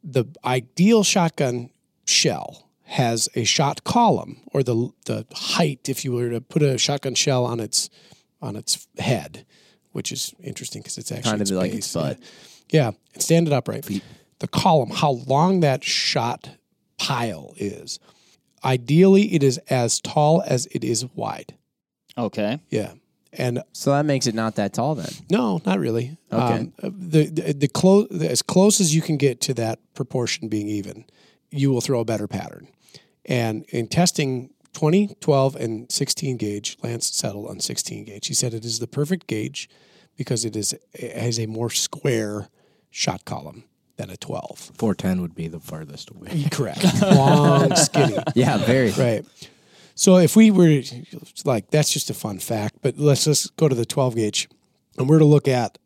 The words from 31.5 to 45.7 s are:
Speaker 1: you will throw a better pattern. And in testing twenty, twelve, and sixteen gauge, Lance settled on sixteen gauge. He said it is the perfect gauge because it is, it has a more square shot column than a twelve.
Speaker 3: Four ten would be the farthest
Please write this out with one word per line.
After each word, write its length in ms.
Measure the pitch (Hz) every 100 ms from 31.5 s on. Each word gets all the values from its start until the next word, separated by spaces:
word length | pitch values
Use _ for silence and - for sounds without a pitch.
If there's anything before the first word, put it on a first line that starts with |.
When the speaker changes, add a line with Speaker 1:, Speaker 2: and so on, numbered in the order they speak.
Speaker 1:
you 200 | 147 139
will 100 | 123
throw 180 | 113 127
a 40 |
better 220 | 113 110 101
pattern. 420 | 98 - - - _ _ - _ _ -
And 380 | 123 113 110 -
in 180 | 123 113
testing 640 | - 175 - 139 127 131 _ _
twenty, 440 | - 151 185 202 -
twelve, 360 | - 139 135 151
and 340 | 120 110 123
sixteen 460 | - 139 - 143 123
gauge, 420 | 107 104 - -
Lance 260 | 117 117 -
settled 400 | - 117 104 107
on 100 | 98
sixteen 440 | - - - 107
gauge. 240 | 107 101 -
He 60 |
said 200 | 139 127
it 100 | 113
is 140 | 117 113
the 80 | 117
perfect 400 | - 147 180 -
gauge 420 | 110 123 139 - _ _ _ _ _
because 280 | 120 117
it 100 | 113
is, 200 | 107 101 - _
it 240 | - 120 -
has 220 | 117 113
a 60 | 110
more 220 | 110 117
square 800 | - - - 143 117 107 104 95 _ _ _ _
shot 340 | - - 90
column 400 | - 69 73 98 _ _ _ -
than 140 | 95
a 60 | 90
twelve. 540 | - - - - - -
Speaker 3:
Four 180 | 113
ten 260 | 95 92 92
would 120 | 87
be 140 | 82 80
the 100 | 82
farthest 520 | -